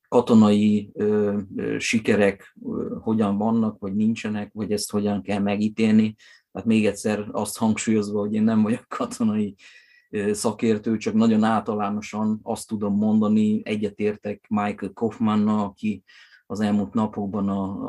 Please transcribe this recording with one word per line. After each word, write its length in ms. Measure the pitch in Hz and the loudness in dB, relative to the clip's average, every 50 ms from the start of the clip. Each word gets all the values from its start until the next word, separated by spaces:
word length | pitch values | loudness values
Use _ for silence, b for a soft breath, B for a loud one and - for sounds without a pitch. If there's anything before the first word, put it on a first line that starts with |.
| _ _ | _ _
katonai, 800 | - 123 120 - 120 110 107 104 104 104 104 107 104 104 101 - - | 2 2 4 6 8 8 8 8 6 6 4 4 2 2 0 -4 -6
ö, 460 | - 104 104 107 107 104 101 101 104 98 95 - | -2 0 0 2 2 2 0 -2 -2 -6 -6 -8
ö, 240 | 107 110 113 110 113 | -6 -4 -4 -4 -4
sikerek, 760 | - - - 113 110 - 113 101 104 98 98 - - - _ - - | -2 -2 -2 0 2 2 2 4 4 2 2 -2 -8 -20 _ -14 -10
ö, 300 | - 110 - - - - 87 | -8 -6 -6 -6 -6 -8 -8
hogyan 360 | - 117 110 110 110 101 101 101 | -4 -2 0 0 0 0 0 0
vannak, 420 | 107 113 113 117 110 107 107 - | 0 0 0 0 0 -2 -4 -6
vagy 160 | - 98 95 | -8 -6 -2
nincsenek, 560 | 104 107 110 113 110 - 110 107 104 104 104 - | 0 0 0 0 -2 -4 -6 -6 -6 -8 -10 -8
vagy 180 | 107 107 92 | -8 -6 -4
ezt 200 | 104 104 - - | -4 -4 -4 -4
hogyan 300 | - 104 101 104 104 101 | -4 -2 -2 -2 -2 -4
kell 180 | 95 - 101 101 | -4 -4 -4 -2
megítélni, 760 | 101 101 101 101 107 107 107 - 113 110 107 110 107 107 107 b b b b b b _ _ | 0 0 0 0 -2 -2 0 0 2 4 4 4 4 2 -2 b b b b b b _ _
hát 120 | 92 95 | -6 -2
még 200 | 113 110 110 104 | 2 2 2 2
egyszer 420 | 101 101 - - 113 107 104 104 - | 2 -2 -2 -2 -2 -2 -2 -4 -6
azt 260 | - 107 104 101 - - | -6 -6 -6 -6 -4 -2
hangsúlyozva, 600 | 113 110 107 - - 117 110 110 104 101 104 107 | 0 0 0 0 0 0 0 0 0 0 -2 -4
hogy 140 | 104 104 107 | -2 -2 0
én 100 | 107 107 | 2 2
nem 180 | 110 113 110 | 2 4 4
vagyok 240 | 107 107 117 123 - _ | 2 2 0 -2 -6 _
katonai, 680 | - - 127 120 - - 120 110 107 107 104 101 98 b b b b b b b b b b b | -8 -8 -6 -8 -4 -2 0 0 0 0 -2 -4 -6 b b b b b b b b b b b
ö, 240 | - 107 101 104 107 | -6 -2 -2 -2 -2
szakértő, 640 | 104 - 117 107 - - 113 110 107 110 117 113 107 | 0 -2 -4 -2 0 0 0 0 0 0 -2 -2 -2
csak 160 | - 113 104 | -2 0 2
nagyon 300 | 110 113 117 110 107 107 | 2 4 4 4 4 4
általánosan 960 | 110 113 117 110 - 107 104 104 101 104 104 104 - - 104 110 107 107 107 - | 2 2 0 -2 -2 -4 -4 -4 -4 -4 -6 -8 -8 -6 -4 -2 -2 -2 -4 -4
azt 240 | - 113 - - - | -8 -8 -8 -8 -8
tudom 280 | 113 104 104 101 101 | -6 -4 -2 -2 0
mondani, 640 | 104 107 107 107 110 107 104 107 107 107 107 107 107 - | 0 2 2 4 4 4 4 4 4 4 2 2 0 -2
egyetértek 840 | - 110 107 107 101 - - 104 104 104 - - 104 101 - _ _ | -4 -4 -4 -4 -6 -4 -2 -2 -2 -2 -4 -6 -8 -10 -10 _ _
Michael 420 | 107 104 104 104 101 - - 95 95 | -2 -2 0 -2 -4 -4 -8 -10 -6
Kaufmannal, 640 | - 117 113 107 - 113 107 107 107 104 107 107 104 | -4 -4 -4 -2 0 0 2 2 2 2 2 2 0
aki 440 | 104 98 98 - - 107 104 98 b b b b b b b b b | -2 -4 -6 -6 -6 -6 -6 -6 b b b b b b b b b
az 140 | - 98 98 | -10 -4 -2
elmúlt 340 | 107 104 104 104 101 - - | 0 0 2 0 0 -2 -2
napokban 560 | 117 107 107 - - 104 98 92 104 98 98 | -2 -2 -2 -2 -6 -6 -4 -4 -2 -2 -2
a, 140 | 98 98 98 95 98 - - | -2 -2 -4 -4 -6 -8 -8